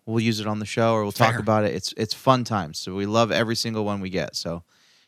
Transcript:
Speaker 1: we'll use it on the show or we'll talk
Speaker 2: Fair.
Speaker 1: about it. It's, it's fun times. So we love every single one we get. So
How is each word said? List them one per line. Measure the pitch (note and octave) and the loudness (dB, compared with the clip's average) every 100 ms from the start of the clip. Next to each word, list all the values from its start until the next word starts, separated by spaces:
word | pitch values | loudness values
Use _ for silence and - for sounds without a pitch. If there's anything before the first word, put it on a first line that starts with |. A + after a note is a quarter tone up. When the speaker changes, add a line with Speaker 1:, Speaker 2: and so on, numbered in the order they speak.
| - | -2
Speaker 1:
we'll | A2+ | 0
use | A2+ G#2+ | 2 0
it | G#2+ | -2
on | G#2+ | -4
the | G#2+ | -4
show | - A#2 | 0 2
or | A2 | 2
we'll | G#2 | 0
talk | - A#2 | 2 2
Speaker 2:
Fair. | A2+ | 2
Speaker 1:
about | G#2+ G#2+ G#2 | 2 2 2
it. | |
It's, | F2+ - - | -2 -6 -6
it's | A2 | -6
fun | - C3+ B2+ | 0 4 4
times. | A#2 G#2+ D#2 D#2+ | 4 -2 -4 -8
So | - F#2+ | -8 -4
we | G2+ | 0
love | A2+ A2+ | 2 4
every | E2+ A2+ A2+ | 2 0 -2
single | A#2 A2 G#2 | -4 -4 -2
one | G2+ | -4
we | F#2+ | -4
get. | F2+ C2 - | -4 -4 -6
So | E2+ E2 - _ _ _ | -6 -8 -12 _ _ _